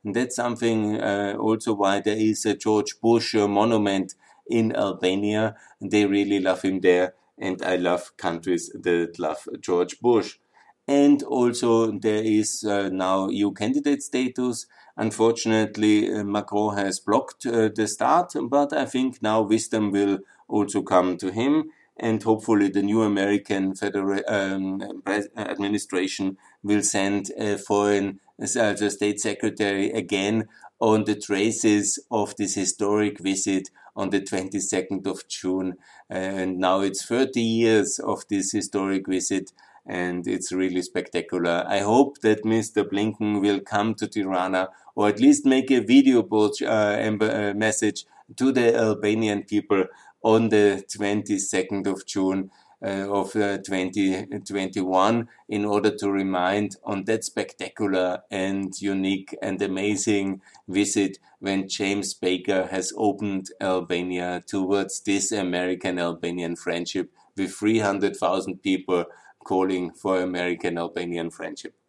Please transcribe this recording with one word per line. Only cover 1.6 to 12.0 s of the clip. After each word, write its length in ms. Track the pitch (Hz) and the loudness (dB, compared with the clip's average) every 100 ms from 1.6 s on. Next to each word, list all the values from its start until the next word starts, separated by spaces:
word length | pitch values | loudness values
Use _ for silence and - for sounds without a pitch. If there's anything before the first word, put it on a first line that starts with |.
| - | 0
why 280 | 101 98 101 | 2 2 2
there 180 | 107 107 | 0 2
is 260 | 110 104 | 0 2
a 100 | 110 | -2
George 460 | 98 110 107 101 - | 0 2 2 0 0
Bush, 340 | 113 117 113 | 4 4 4
uh, 140 | 107 101 | 0 2
monument 680 | 101 113 110 101 98 90 - _ _ - | 2 2 2 2 0 -4 -10 _ _ -2
in 300 | 117 110 - | 0 0 0
Albania. 800 | 98 92 92 95 104 107 110 - - _ | -2 0 0 0 0 0 -2 -4 -20 _
They 240 | 98 104 | 0 2
really 340 | 101 101 98 101 | 4 2 2 2
love 240 | 95 92 | 2 0
him 180 | 98 95 | 0 2
there, 340 | 92 90 90 _ _ - | 4 4 2 _ _ -8
and 240 | 95 90 | -6 -4
I 140 | 87 90 | -2 0
love 400 | 90 90 - - | 0 -2 -4 -8
countries 520 | 90 85 90 85 - | -6 -4 -2 -2 -4
that 440 | - 85 85 85 - | -6 0 0 0 -4
love 300 | 80 80 - - | -6 -6 -10 -12
George 400 | - 95 147 - | -2 0 0 0
Bush. 360 | 120 117 90 - _ _ _ _ - | 2 2 0 -12 _ _ _ _ 0
And 360 | 143 143 143 | 4 6 4
also 720 | 143 127 120 117 120 113 113 | 2 2 2 2 2 4 2
there 300 | 104 | 0